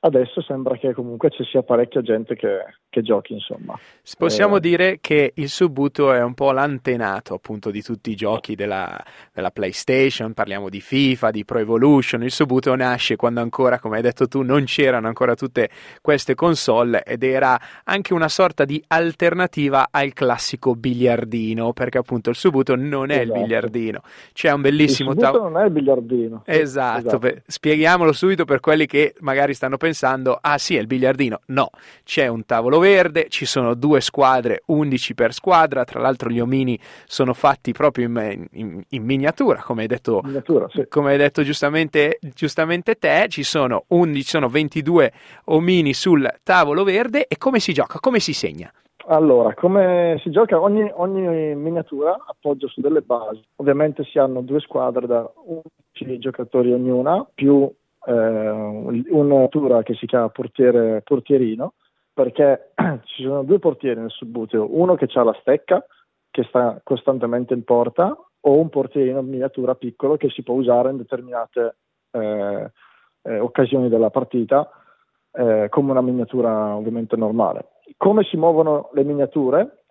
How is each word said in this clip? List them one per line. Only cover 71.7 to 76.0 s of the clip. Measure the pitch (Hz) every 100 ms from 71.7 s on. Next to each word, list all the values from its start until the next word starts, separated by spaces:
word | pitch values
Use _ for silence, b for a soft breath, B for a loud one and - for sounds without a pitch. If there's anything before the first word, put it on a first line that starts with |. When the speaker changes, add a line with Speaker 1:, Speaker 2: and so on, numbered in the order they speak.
| - _ _ _
Speaker 1:
eh, | - 107 107 101 101 107 b b b b b
eh, | - 113
occasioni | 120 - 127 135 123
della | 113 110
partita, | 135 127 127 113 139 151 b b b b _ _
eh, | - 120 110 104
come | 151 139
una | 131